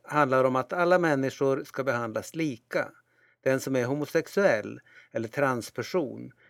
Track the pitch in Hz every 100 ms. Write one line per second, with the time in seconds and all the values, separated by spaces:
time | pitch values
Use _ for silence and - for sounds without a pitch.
0 | - 147 135 131 131 131 127 180 175 180
1 | 170 139 135 - 135 135 - - 135 120
2 | 117 110 - 160 160 113 _ - - -
3 | _ _ _ _ 135 131 135 135 120 147
4 | 143 165 - - 196 113 104 117 - -
5 | - 117 113 143 139 123 107 - 113 185
6 | 131 113 127 -